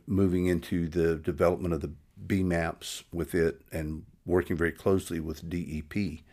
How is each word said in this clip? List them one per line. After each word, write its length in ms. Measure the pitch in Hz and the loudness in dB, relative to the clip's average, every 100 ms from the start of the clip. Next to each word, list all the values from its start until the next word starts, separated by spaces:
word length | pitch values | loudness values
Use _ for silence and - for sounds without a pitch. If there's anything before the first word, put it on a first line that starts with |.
| - | -2
moving 400 | 95 95 90 90 | 2 4 4 2
into 420 | 87 - 90 85 | 2 0 -2 0
the 280 | 87 82 80 | 2 2 2
development 580 | 85 78 87 90 87 | -2 2 2 2 0
of 60 | 78 | -2
the 120 | 73 76 _ - 98 | -4 -10 _ -16 -2
B 160 | 101 | 0
maps 600 | 90 85 82 - - - - | 2 0 -2 -6 -12 -12 -10
with 220 | 85 80 | -6 0
it 260 | 90 82 - _ | 2 2 0 _
and 340 | 82 78 78 - _ | -6 -6 -8 -12 _
working 320 | - 90 - 90 | 0 0 2 0
very 140 | 85 | 0
closely 480 | - - 95 - 85 | 0 2 2 0 -4
with 320 | 80 78 85 | -4 -8 -6
D 80 | 87 | -6
E 240 | 71 76 | -4 -8
P, 400 | 73 104 92 76 - | -6 -4 -4 -6 -12